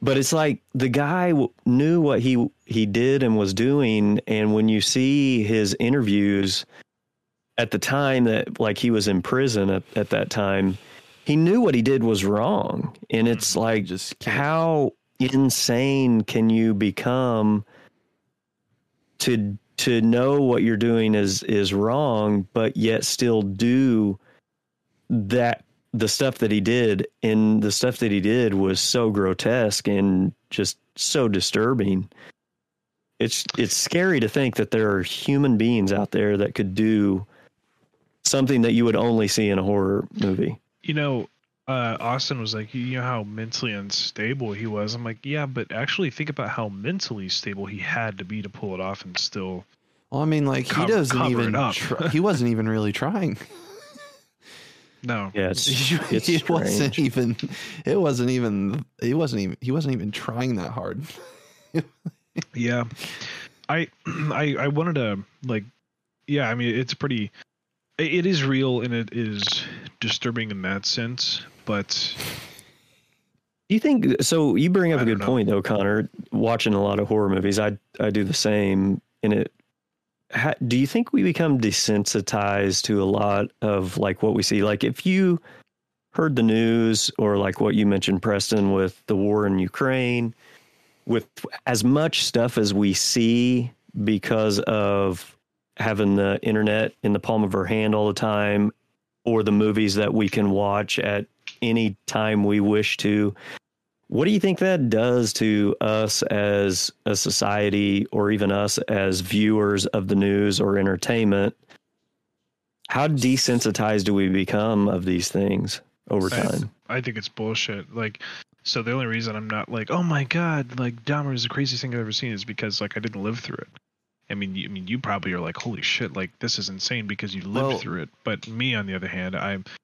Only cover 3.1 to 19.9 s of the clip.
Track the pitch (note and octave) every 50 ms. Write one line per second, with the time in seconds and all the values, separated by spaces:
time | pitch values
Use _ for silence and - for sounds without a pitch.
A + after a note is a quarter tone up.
3.1 | C#3 C#3 C3 A#2 A2 G#2+ G2+ G2 F#2+ G#2 A#2 C3 C#3+ D3 C3+ A2+ A2 G#2+ G#2 G#2
4.1 | G#2 G#2 - - A2 G#2+ G#2+ G#2+ G#2+ G#2+ A2 A2 A2 G#2+ G2 - - B2+ C3 C3+
5.1 | C#3+ C#3+ C#3 C3+ B2+ A#2 G#2+ G2+ A2+ A2 G#2 F#2+ F#2+ - A#2 A#2+ C3+ C#3+ A#2 G#2
6.1 | G2+ G2+ G2+ G2+ G2+ G2 G2 F#2+ F#2 - - _ - - - _ _ _ _ _
7.1 | _ _ _ _ _ _ _ _ - - A#2 - - G2 - - B2+ C#3 C#3+ C3+
8.1 | C3 B2+ A#2+ A#2 A2 A2 - - - - A2 G#2+ G2 - - A#2+ A2+ G#2+ F#2+ G#2
9.1 | F#2+ F2+ F2+ - B2+ B2+ C#3 C3 A2 G#2 G2 G2 F#2+ F#2+ - - - G#2+ G#2 -
10.1 | A2 G#2+ G2+ - - A2 G2+ G2 G2 G2 G2 F#2+ F#2 - - - - - - -
11.1 | - - - - D3 D#3 D#3+ F3 G3+ B3 A#3+ F#3 C3 A#2+ A2+ C3 C3+ B2+ A2+ A2+
12.1 | A2 F#2+ F#2+ G2 G#2 G#2 A#2 - G#3 F#3+ - - - - - - - - - -
13.1 | - A2+ A2+ A#2 A#2 - - - - F2 A2+ A2+ A2+ A2 F#2+ E2+ F2+ F#2+ - -
14.1 | - - - A#2 G#2+ C3 C#3 D3 D#3+ E3 E3 E3 D#3+ D3+ C#3 - - _ _ _
15.1 | _ - - B2+ F#3 C4 - B2+ - - - - A#2+ A#2+ C3 C#3 C#3 C3+ C3 B2
16.1 | A#2 A2 G#2+ - - A#2 A2 A2+ A2+ A2+ A2+ A2+ G#2+ G2 G#2+ G2+ F#2 - - B2
17.1 | B2 C3 B2+ B2 A#2 A2 G#2+ G#2+ G#2+ G#2 G#2 _ - - - _ _ _ _ _
18.1 | _ _ _ _ _ _ _ _ _ _ _ _ _ _ _ _ _ _ _ _
19.1 | _ - - C3 B2 A2+ G#2 G2+ G2+ - _ _ - - - C3